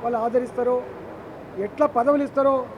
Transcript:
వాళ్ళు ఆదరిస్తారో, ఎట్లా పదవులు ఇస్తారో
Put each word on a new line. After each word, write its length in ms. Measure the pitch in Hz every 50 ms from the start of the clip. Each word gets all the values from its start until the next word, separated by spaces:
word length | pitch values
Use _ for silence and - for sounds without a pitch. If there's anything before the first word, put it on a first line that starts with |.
| 214
వాళ్ళు 160 | 233 240 226 220
ఆదరిస్తారో, 520 | 233 226 254 247 233 - 247 247 247 247 247 247 - - - - - - - - - - - - - - 185 196 208
ఎట్లా 200 | - - 302 294 - 240
పదవులు 280 | 240 277 285 285 285 262
ఇస్తారో 280 | - 277 269 277 269 262 247 240 -